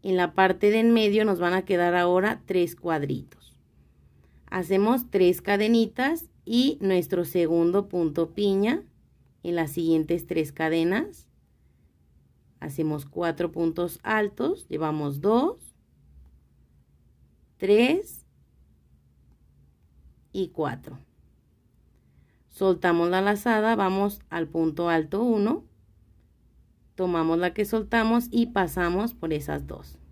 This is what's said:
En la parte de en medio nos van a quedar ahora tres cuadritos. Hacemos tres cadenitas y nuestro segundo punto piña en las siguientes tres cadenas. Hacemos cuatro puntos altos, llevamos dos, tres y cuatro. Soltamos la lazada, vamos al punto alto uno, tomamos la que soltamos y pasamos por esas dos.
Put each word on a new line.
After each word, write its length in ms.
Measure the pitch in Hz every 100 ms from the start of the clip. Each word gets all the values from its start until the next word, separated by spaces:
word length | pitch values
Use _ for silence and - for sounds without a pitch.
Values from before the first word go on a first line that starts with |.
En 140 | 196 185
la 180 | 175
parte 380 | 175 190 185 208
de 80 | 220
en 140 | 233
medio 320 | 233 214 208 214
nos 140 | 180
van 140 | 175
a 100 | 185
quedar 320 | 185 180 175 175
ahora 460 | 175 180 202 226 -
tres 300 | 185 170 -
cuadritos. 840 | 170 156 143 127 - - - _ _ _ _ _ _ _ _ _ -
Hacemos 640 | 185 165 190 208 254 247
tres 300 | 196 180 180
cadenitas 880 | - 202 214 233 220 - 262 330 330 _ -
y 320 | 233 269 -
nuestro 440 | 196 185 143 180 165
segundo 640 | 180 165 170 170 190 196
punto 440 | 180 165 147 165
piña 500 | - 202 196 208 330 - _ _ _ _ _
en 120 | 175 170
las 160 | 156
siguientes 540 | 156 165 160 156 170 -
tres 240 | 160 151
cadenas. 760 | - 160 165 165 202 403 349 - _ _ _ _ _ _ _ _ _ _ _ _ _
Hacemos 460 | 151 139 156 151 143
cuatro 460 | 175 170 165 170
puntos 480 | 170 165 165 175 -
altos, 680 | - 220 208 - 269 381 -
llevamos 500 | 151 156 151 147 143
dos, 560 | 185 226 311 494 - _ _ _ _ - - _ _ _ _ _ _ _ _ _ _ _ _ _
tres 680 | 190 208 247 339 415 - _ _ _ _ _ _ _ _ _ _ _ _ _ _ _ _ _ _ - _ _
y 160 | 190 180
cuatro. 500 | - 147 120 - 123 - _ _ _ _ _ _ _ _ _ _ _ _ _ _
Soltamos 640 | - 190 175 180 170 170
la 120 | 185
lazada, 540 | 196 208 240 220 220 226
vamos 460 | 190 190 202 208 -
al 180 | 170 156
punto 400 | 165 160 147 175
alto 340 | 165 151 196
uno, 440 | 240 220 202 339 - _ _ _ _ _ _ _ _ _ _ _ _
tomamos 440 | - 185 170 160 165
la 160 | 180
que 120 | 180 208
soltamos 640 | 220 214 233 220 233 240
y 140 | 233 233
pasamos 680 | 202 180 156 175 180 233
por 200 | - 165
esas 340 | 151 143 147 143
dos. 320 | - - - -